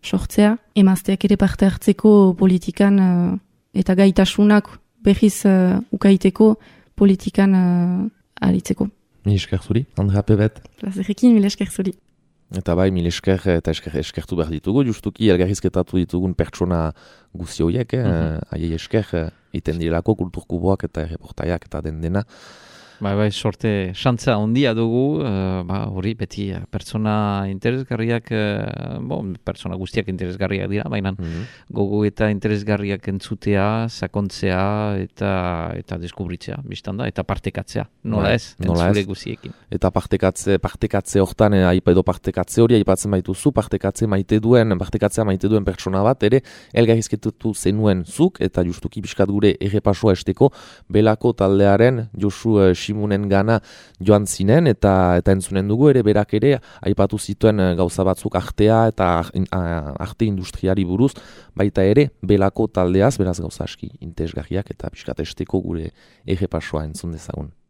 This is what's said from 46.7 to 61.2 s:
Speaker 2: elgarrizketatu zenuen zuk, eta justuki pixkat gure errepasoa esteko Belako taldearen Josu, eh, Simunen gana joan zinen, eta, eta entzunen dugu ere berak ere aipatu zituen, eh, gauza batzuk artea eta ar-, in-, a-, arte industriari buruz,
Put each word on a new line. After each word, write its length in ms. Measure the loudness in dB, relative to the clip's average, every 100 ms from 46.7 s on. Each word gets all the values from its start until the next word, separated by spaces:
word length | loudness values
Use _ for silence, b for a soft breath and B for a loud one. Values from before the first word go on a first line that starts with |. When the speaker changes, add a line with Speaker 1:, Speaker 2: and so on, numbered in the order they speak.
Speaker 2:
elgarrizketatu 800 | 2 4 2 0 -4 -6 -4 -6
zenuen 500 | -2 0 2 2 0 -4
zuk, 340 | 0 0 0
eta 240 | -4 -2
justuki 380 | -2 -4 -10 -10
pixkat 260 | -10 -2 0
gure 280 | 2 2 2
errepasoa 540 | -2 0 0 2 2
esteko 380 | 0 -2 2 2 B B B _
Belako 440 | 2 2 2 -2
taldearen 720 | 0 2 4 4 4 4 2 -6 -4
Josu, 420 | -4 -2 0 4
eh, 120 | 4
Simunen 540 | 2 -4 -4 -2 -2 0
gana 320 | 0 2 0 b b b _
joan 280 | 4 4 4
zinen, 400 | -2 4 4 4
eta, 480 | 2 4 4 4 4
eta 140 | 2
entzunen 360 | 0 0 -4 -2
dugu 220 | 2 4
ere 140 | 4
berak 320 | 4 2 2 0
ere 240 | 2 0 b b
aipatu 360 | -2 0 0 0
zituen, 420 | -6 2 2 4
eh, 120 | 2 2
gauza 280 | 0 0
batzuk 320 | 0 0 -2 -4
artea 480 | -4 2 4 4 2
eta 180 | 2 0 0
ar-, 120 | -2
in-, 140 | -4 -4
a-, 440 | -4 -4 -6 -8 -8
arte 260 | -10 -4 -2
industriari 580 | -2 -8 -4 -2 0 0
buruz, 280 | 2 0 0